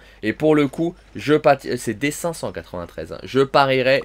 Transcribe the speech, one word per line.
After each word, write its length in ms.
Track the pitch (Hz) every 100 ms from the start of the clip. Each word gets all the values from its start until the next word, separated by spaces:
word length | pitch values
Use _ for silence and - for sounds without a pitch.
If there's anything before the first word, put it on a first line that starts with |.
| - -
Et 120 | 107
pour 200 | 110 156
le 140 | 151 143
coup, 260 | - 165 - _ -
je 180 | 110
pati-, 440 | 151 156 139 - 123
c'est 160 | -
D 160 | 104 143
cinq 240 | - 170
cent 180 | 160 120
quatre-vingt-treize, 600 | 87 82 92 85 - 80
hein. 60 | 80
Je 180 | 95 127
parierais 600 | 135 147 135 131 127 135